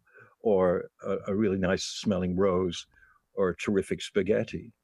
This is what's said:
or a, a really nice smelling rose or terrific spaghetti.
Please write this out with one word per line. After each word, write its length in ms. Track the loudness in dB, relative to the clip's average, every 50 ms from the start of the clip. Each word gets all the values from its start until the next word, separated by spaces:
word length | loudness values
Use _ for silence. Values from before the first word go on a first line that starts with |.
| _ _ _ -20 -20 -20 _ _
or 500 | 0 2 4 4 4 4 2 2 -2 -6 _ _ -6
a, 140 | -6 -6 -4 -4 -4
a 80 | -2
really 220 | 0 2 2 2 2
nice 260 | 2 2 0 0 -2
smelling 500 | -8 -10 -6 -2 -2 0 0 0 -2 0
rose 500 | 2 2 2 2 2 0 -2 -4 -6 -12 _ _ _ -20 _ _ _ _ _ _ 0
or 140 | 0 0 0
terrific 480 | -2 -2 0 0 0 0 0 -4 -6
spaghetti. 720 | -6 -4 -2 -2 0 2 0 0 0 -4 -6 -12 -12 -12 -20 _